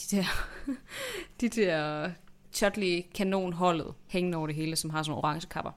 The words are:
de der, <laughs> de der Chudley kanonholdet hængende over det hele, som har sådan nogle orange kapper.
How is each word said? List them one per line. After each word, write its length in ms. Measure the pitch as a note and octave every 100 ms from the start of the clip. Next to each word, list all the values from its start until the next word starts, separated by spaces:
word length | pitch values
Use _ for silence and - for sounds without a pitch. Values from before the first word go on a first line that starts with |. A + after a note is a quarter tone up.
de 160 | - G3+
der, 300 | F#3 - - - C#4 B3+ -
<laughs> 540 | - B4+ G4+ E4+ -
de 80 | A#3
der 600 | A3+ F#3+ D#3 D3+ D3+ F3+ F3 - - -
Chudley 500 | - G3+ G#3 F#3+ F3 F3
kanonholdet 800 | - F#3+ F#3+ F#3 E3+ F3+ E3 - - -
hængende 320 | F#3 F3+ E3
over 80 | D#3
det 100 | D3+
hele, 200 | D#3 D#3+
som 140 | D#3+
har 120 | D#3
sådan 80 | D3+
nogle 140 | D3
orange 220 | D3+ D#3 -
kapper. 220 | - -